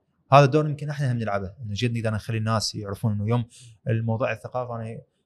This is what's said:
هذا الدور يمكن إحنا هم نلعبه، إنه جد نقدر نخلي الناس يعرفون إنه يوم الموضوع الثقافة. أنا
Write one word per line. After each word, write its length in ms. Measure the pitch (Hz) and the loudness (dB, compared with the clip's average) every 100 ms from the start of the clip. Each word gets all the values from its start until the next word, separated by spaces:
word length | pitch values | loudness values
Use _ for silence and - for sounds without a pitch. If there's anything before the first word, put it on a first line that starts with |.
| _ _ _ | _ _ _
هذا 140 | 135 143 | 8 8
الدور 240 | 151 151 | 4 0
يمكن 200 | 147 147 | -4 -8
إحنا 220 | 143 139 | -4 -2
هم 60 | 120 | 0
نلعبه، 360 | 107 101 95 104 | -2 -2 -4 -8
إنه 120 | 107 | -8
جد 240 | 101 120 117 | -2 -2 0
نقدر 160 | 110 | 0
نخلي 240 | 107 - 113 | -2 -2 -2
الناس 380 | 110 110 - 113 | 0 0 0 -4
يعرفون 360 | 101 98 113 | -6 -2 -2
إنه 160 | 104 104 | 0 0
يوم 180 | 120 113 - - - - | 0 -2 -10 -20 -10 -2
الموضوع 440 | 113 113 113 123 | -2 0 -2 -2
الثقافة. 440 | 110 120 127 120 117 | -4 -6 -6 -6 -8
أنا 260 | 113 113 - _ | -10 -12 -18 _